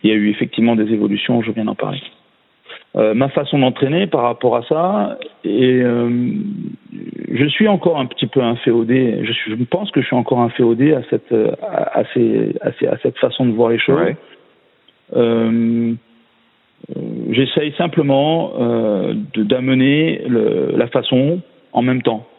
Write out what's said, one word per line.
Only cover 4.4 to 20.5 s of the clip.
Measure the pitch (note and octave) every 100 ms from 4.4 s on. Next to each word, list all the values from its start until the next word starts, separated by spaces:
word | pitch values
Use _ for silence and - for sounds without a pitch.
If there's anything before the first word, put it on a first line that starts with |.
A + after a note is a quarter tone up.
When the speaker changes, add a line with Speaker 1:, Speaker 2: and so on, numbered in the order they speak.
| B2 A#2+
Speaker 1:
à |
ça, | A#2 D#3 F3+ G#3 G3+ - - -
et, | G2+ G#2+ B2+ B2+
euh, | B2 A#2+ A#2+ A#2+ B2 G#2+ - - - - - - - G1+ G1+
je | A#2+ D3
suis | - G#3+
encore | F#3+ F3 D3+
un | B2+
petit | - C3
peu | C3+
inféodé, | A#2 A#2 - A#2 A2+ C3 B2 G2+
je | G#2+
suis, | A2+ A2
je | A2+ B2
pense | F3+ G#3
que | C#3
je | C3
suis | B2
encore | A#2 B2
inféodé | A#2+ - A#2 A#2 D3
à | C#3 B2
cette, | A2+ -
euh, | A2+ G#2+ -
à, | - - - A#2
à | -
ces, | B2+ A2+ A2 A2 -
à | A#2+ -
ces, | C3
à | -
cette | B2+ -
façon | B2 - B2+
de |
voir | A2 A#2
les | A#2
choses. | - E3
Speaker 2:
Ouais. | E2+ - - - _ _ _ _ _ _ _ -
Speaker 1:
Euh, | A#2 A#2 A2+ A2+ A#2 A#2 A#2 A#2 - _ _ _ _ _ _ _ - -
euh, | A2+ A#2 A#2+
j'essaye | A#2 C3 - D3+
simplement, | C#3+ F3 D#3+ C#3+ C3+ D3+ E3 - -
euh, | A#2 A#2 A2 G2 - A2 G#2
de, | A2
d'amener | G#2 B2+ B2+ B2+ C3+ D3 E3 - B2+
le, | A#2 A2